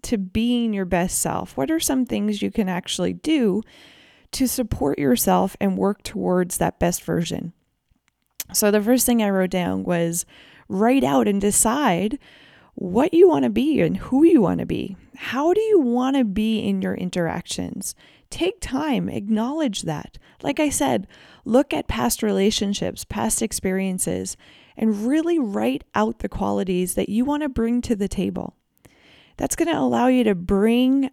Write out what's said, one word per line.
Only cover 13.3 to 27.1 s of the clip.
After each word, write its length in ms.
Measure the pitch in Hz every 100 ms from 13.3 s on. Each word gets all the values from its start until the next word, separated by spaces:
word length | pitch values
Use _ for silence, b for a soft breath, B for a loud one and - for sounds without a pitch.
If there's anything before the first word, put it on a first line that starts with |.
| 285 254
be 300 | 208 277 277
and 160 | 165 185
who 280 | - 262
you 160 | 330 311
wanna 260 | 180 175 -
be. 300 | - - 190 - -
How 360 | - 247 311
do 80 | 392
you 200 | 440 403
wanna 440 | 247 240 254 277
be 360 | 226 190 220 214
in 220 | 202 190
your 120 | 190
interactions? 1000 | 196 180 180 165 175 - - - - - - b b b
Take 300 | - 349 466
time, 480 | - 262 302 220 170
acknowledge 760 | - 202 214 233 311 285 190
that. 360 | 165 151 - - b b
Like 160 | - 285
I 100 | 302
said, 380 | - 277 226 196 B B B
look 280 | - 240 285
at 140 | 311 -
past 340 | 220 240 -
relationships, 840 | 214 196 196 - 202 202 180 -
past 380 | - 214 220 -
experiences, 960 | 226 - 190 185 190 185 - 92 185 - b b b -
and 300 | 220 202 226
really 320 | 302 330 339
write 460 | 226 202 226 262 -
out 240 | 208 220 -
the 100 | 202
qualities 680 | - 202 202 190 180 180
that 140 | -
you 160 | -